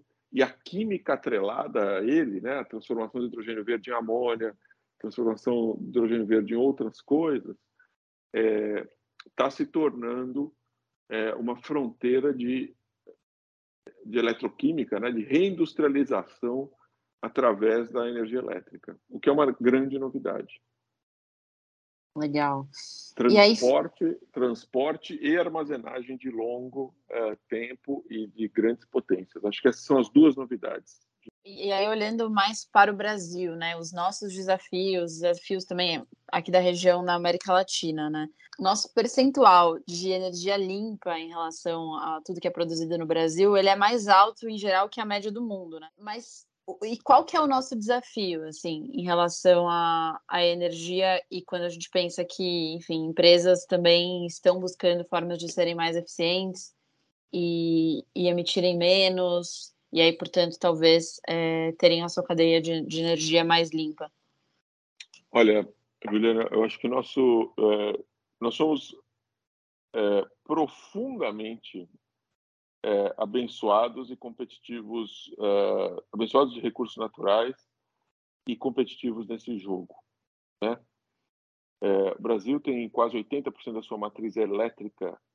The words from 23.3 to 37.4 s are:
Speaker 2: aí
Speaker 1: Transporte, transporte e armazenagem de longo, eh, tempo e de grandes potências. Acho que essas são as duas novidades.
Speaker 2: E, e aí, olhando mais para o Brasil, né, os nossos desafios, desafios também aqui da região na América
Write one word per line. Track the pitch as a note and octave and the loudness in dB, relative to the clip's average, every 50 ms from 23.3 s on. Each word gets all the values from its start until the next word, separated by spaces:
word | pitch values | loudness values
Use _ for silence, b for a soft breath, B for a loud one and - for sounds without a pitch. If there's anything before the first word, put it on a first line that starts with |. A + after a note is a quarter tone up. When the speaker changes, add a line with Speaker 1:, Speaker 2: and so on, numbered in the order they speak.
| F#3+ G#3 | 8 8
Speaker 2:
aí | G3+ G#3 A#3 G#3+ | 8 8 6 4
Speaker 1:
Transporte, | A#2+ B2 C3+ D3+ D3 E3 - - E3+ E3 E3+ - - - | 4 4 4 4 2 -2 -4 -4 -2 -2 -2 -4 -10 -12
transporte | - B2 B2 B2 A#2 A2+ - _ - C3 C3+ D3+ D#3+ D#3 - - F3 D3 | -6 -2 -2 -2 -2 -4 -8 _ -4 -2 0 -2 -2 -4 -8 -12 -10 -6
e | - C#3+ D#3 | -2 0 0
armazenagem | F3 E3+ F3 D#3+ D#3+ D#3 C#3+ D3 B2+ A2+ - B2+ C3 A#2+ B2 C3 | 0 0 0 -2 -6 -6 -6 -6 -8 -8 -10 -12 -12 -10 -12 -12
de | B2+ - C3 | -10 -10 -8
longo, | A#2+ A2+ A2+ A#2 A#2+ B2 B2+ B2+ B2 C3+ C3+ B2+ _ _ _ - | -6 -6 -4 -4 -6 -8 -10 -10 -8 -8 -10 -10 _ _ _ -8
eh, | - A#2+ A2+ G#2+ G#2 - _ - | -6 -4 -4 -4 -4 -8 _ -8
tempo | - A2 A#2 A#2+ B2+ B2 _ - C#3 C#3 - - | -6 -6 -6 -8 -12 -10 _ -6 -6 -6 -8 -8
e | A2+ A2 A2 G#2 | -8 -8 -8 -8
de | - - A2 G#2 | -6 -6 -6 -4
grandes | - - G#2 A2+ A#2+ A#2 _ | 0 2 2 2 2 -2 _
potências. | _ - C3 - - F#2+ F2+ F#2 - - E2+ - | _ -4 -4 -2 0 -2 -2 -2 -6 -10 -6 -4
Acho | G#2 G2+ - | -4 0 2
que | - B2+ | 2 2
essas | A#2 - - | 2 2 0
são | - C#3+ C3 | 2 2 2
as | A#2+ - | 2 4
duas | - C#3+ D#3 D#3 C3 | 6 6 8 8 6
novidades. | C3+ C3 A#2+ B2+ G#2+ - - - - - _ - _ _ _ _ _ _ - - _ - | 4 -2 -8 -8 -8 -6 -8 -8 -8 -10 _ -20 _ _ _ _ _ _ -20 -20 _ -20
Speaker 2:
E, | G3 G3 - F#3+ G3+ | -18 -12 -8 -4 -2
e | |
aí, | G3 F#3+ G3 G#3 | 0 0 0 0
olhando | A3 A3 G#3 G#3+ A3+ A3+ A3+ A3 | 0 -2 -2 -2 -2 -2 -2 -2
mais | G#3+ G3+ G3 G#3 A3 - - | 0 0 0 0 -2 -6 -8
para | - - G#3+ G3+ G#3 | 2 6 6 6 6
o | G#3 | 4
Brasil, | G3 G#3 G#3 G#3+ G#3 F3+ E3+ F3 F3 F#3 F3 E3 | 0 -2 -4 -4 -4 -6 -6 -6 -6 -4 -4 -4
né, | E3 E3 E3 E3+ E3+ | -4 -4 -4 -6 -6
os | E3 D#3+ | -8 -10
nossos | F3 F3 F3 F#3 G3+ - G#3+ G3+ | -6 -4 -4 -4 -4 -6 -8 -10
desafios, | F3+ F#3+ F#3+ F#3 F#3+ F#3 - - - F#3 F#3 F#3+ F#3+ F3+ E3+ E3+ D#3+ | -8 -6 -2 -2 -2 -2 -2 -4 -4 -4 -2 0 -2 -2 -2 -4 -4
desafios | D#3+ E3 F3 F3 F3 - - G3 F#3 F#3 | -2 -2 0 -2 -2 -4 -6 -6 -6 -6
também | - F#3+ F3 F3+ F3 E3 C#3+ - - _ _ _ - | -6 -4 -2 -2 -2 -2 -4 -6 -12 _ _ _ -6
aqui | - F3 E3+ - | -6 -6 -2 2
da | F3 F#3 | 2 4
região | F3+ F3+ F3 F3 F3+ F#3 F3 F3+ | 4 4 2 2 4 4 4 4
na | F3+ F3+ F3 | 2 0 -2
América | F3 F3 F3 F3 F#3 | 0 0 0 -2 -2